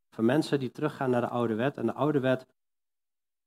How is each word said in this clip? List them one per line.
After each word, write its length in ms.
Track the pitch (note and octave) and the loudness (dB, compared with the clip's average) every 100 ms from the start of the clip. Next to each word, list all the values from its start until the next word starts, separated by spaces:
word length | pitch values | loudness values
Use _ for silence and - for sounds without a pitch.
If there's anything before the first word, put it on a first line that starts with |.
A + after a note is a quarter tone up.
| _ | _
van 140 | - | 0
mensen 340 | A2+ D3 C#3+ C#3+ | 2 4 2 -2
die 120 | B2 | -2
teruggaan 400 | - D3 - C3 | -4 -6 -2 0
naar 100 | B2 | 0
de 80 | A#2 | 0
oude 260 | A#2+ A#2 | 0 0
wet. 220 | A2 C3+ C3 | 0 -2 -2
En 100 | A2+ | -4
de 60 | |
oude 280 | - D3 D3 | 0 0 2
wet, 260 | C3 B2+ - _ _ _ _ _ _ _ _ _ | 2 -2 -4 _ _ _ _ _ _ _ _ _